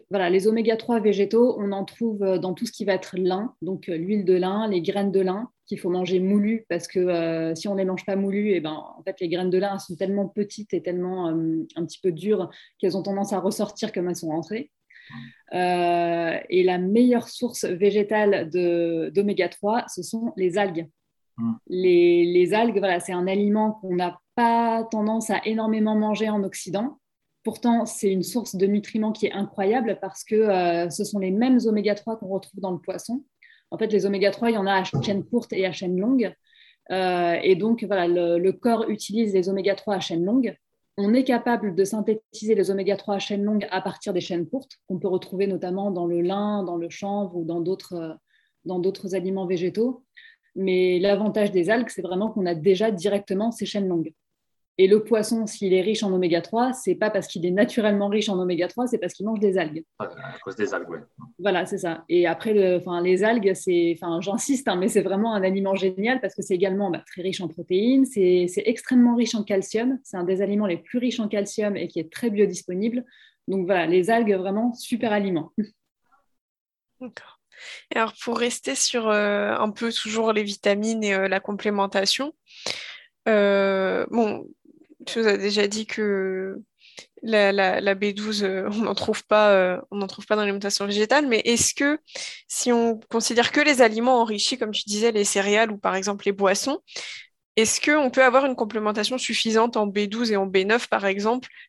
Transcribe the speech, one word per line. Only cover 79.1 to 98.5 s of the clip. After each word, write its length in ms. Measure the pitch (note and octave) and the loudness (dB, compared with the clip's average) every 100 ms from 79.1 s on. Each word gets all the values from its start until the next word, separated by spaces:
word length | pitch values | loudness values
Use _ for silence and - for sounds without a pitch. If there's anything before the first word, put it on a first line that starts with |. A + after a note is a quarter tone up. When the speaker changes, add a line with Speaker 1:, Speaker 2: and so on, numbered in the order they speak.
| G#3 G#3 G3+ G#3 A3+ | 2 2 0 0 0
Speaker 3:
un 140 | G#3+ | -2
peu 220 | G#3 A#3 | -2 -4
toujours 420 | A#3 G#3+ A3 A3+ | -4 -4 0 0
les 80 | G#3+ | 0
vitamines 640 | G3+ G3+ G#3 G3+ A3 A3+ | -2 -2 0 2 0 0
et, 100 | G#3 | 0
euh, 140 | F#3+ F#3+ | 0 0
la 120 | F#3 | -2
complémentation, 920 | G3+ G3+ G#3+ G#3 G3 G3 G3 - C#4 - _ - - - - - - _ - | -2 -4 -2 0 0 0 0 -2 -4 -8 _ -12 -10 -10 -14 -18 -20 _ 2
euh, 800 | G#3+ G3+ G3 G3 F#3+ F#3+ F#3 - | 4 4 4 2 2 0 -2 0
bon, 380 | A#3 G#3+ - - - _ _ _ - - | 0 0 -2 -12 -20 _ _ _ -18 -8
tu 140 | A#3 | 0
nous 80 | A3 | 2
as 100 | G3 | 2
déjà 300 | G3 G3+ G3+ | 0 0 0
dit 180 | G#3 A3 | -2 -6
que 760 | - G#3+ G3 F#3+ F#3 F#3+ G3 - _ - - - - | -4 -2 -2 -2 -6 -8 -12 -18 _ -20 -20 -20 -12
la, 300 | A3+ G#3+ G3+ | 0 4 4
la, 300 | G3 F#3+ - | 4 2 2
la 120 | G3+ | 0
B 200 | G3 G#3 | 0 -2
douze, 300 | G3+ G#3+ G#3 | -2 -4 -2
euh, 260 | G3 F#3+ F#3+ | -2 -2 -2
on 120 | G#3 | -2
n'en 120 | A3+ G3+ | -2 -2
trouve 300 | - G#3+ - | -2 -4 2
pas, 260 | G#3+ G#3 | 4 6
euh, 280 | G3 F3+ F3+ - | 6 4 0 -6
on 60 | G3+ | -6
n'en 100 | G3 | -6
trouve 180 | - - | -8 -2
pas 100 | G#3+ | 0
dans 60 | |
l'alimentation 440 | G#3 G3 G3+ - G3+ | 0 -2 -4 -4 -2
végétale, 420 | G3+ G#3+ C#4 C#4+ | 0 2 2 4
mais 140 | A3 - | 2 2
est-ce 280 | A#3 - | 2 2
que, 260 | - C#4+ D#4 - - - - - | 2 0 0 -4 -14 -12 -14 -10
si 240 | - B3 | -2 2
on 280 | A#3 A#3 A3 - | 4 2 0 -4
considère 420 | A3+ - A#3 A#3 | -2 0 2 2
que 80 | D4 | 2
les 220 | D4 B3+ | 4 6
aliments 400 | A3+ A3 A#3+ B3+ | 6 4 2 4
enrichis, 360 | A3+ G#3 - B3 | 2 0 -2 -2
comme 140 | G#3+ | -4
tu 120 | G#3 G#3 | -4 -4
disais, 240 | G#3 A3+ | 0 2
les 140 | G#3+ G3+ | 2 2
céréales 460 | G3+ G3 G#3 A3+ | 0 2 4 2
ou 60 | G3+ | 0
par 180 | - F#3 | -2 -2
exemple 300 | G3 G3+ G3+ | -2 -2 -4
les 60 | |
boissons, 480 | G3 G3 G3+ C4 D4 - - - - - _ _ - | 2 2 2 0 -4 -8 -14 -14 -14 -20 _ _ 0
est-ce 260 | A3 - | 0 2
qu'on 280 | - D4+ C4 | 2 2 2
peut 140 | B3+ | 4
avoir 220 | C4 B3 | 6 6
une 100 | C#4 | 2